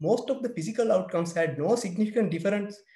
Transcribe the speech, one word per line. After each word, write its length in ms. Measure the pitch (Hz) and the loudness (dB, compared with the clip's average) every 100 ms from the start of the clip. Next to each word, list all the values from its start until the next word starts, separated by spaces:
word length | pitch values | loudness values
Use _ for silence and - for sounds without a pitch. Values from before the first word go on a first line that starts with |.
most 300 | 151 247 254 | 0 2 2
of 120 | 269 | -2
the 60 | 240 | -4
physical 420 | - 165 220 226 | -4 -4 0 2
outcomes 420 | 190 185 170 170 | 2 2 -2 -2
had 260 | 170 165 139 | 0 0 0
no 180 | 156 240 | 0 0
significant 540 | 196 175 214 233 196 | 0 0 0 2 0
difference 460 | 165 185 202 202 202 _ | 2 0 0 -2 -8 _